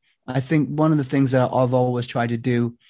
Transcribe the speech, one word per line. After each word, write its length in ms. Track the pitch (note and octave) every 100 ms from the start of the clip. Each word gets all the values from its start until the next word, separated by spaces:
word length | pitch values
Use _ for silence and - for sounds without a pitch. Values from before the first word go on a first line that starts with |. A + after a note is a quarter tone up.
| _ _ -
I 140 | C3
think 280 | B2+ D#3+ B2+
one 240 | D3 D#3
of 60 | D3+
the 60 |
things 260 | C3 C#3+ C3+
that 100 | B2+
I've 320 | B2 B2 B2+
always 320 | B2+ B2+ B2 A#2+
tried 240 | B2+ A#2+
to 60 | A#2
do, 400 | B2 A#2+ A#2+ A#2